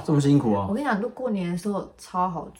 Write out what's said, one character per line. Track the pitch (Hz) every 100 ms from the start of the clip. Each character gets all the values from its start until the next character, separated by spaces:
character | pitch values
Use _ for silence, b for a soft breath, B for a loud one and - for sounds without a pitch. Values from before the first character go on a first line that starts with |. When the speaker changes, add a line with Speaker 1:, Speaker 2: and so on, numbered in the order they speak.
| -
Speaker 1:
这 |
么 | 147
辛 | 139 143
苦 | 117
哦。 | 101 95
Speaker 2:
我 | 220
跟 |
你 | 285
讲， | 202 233
过 | - 254
年 | 196 175
的 | 175
时 | 208
候 | 196 - -
超 | - 180 165
好 | 160 -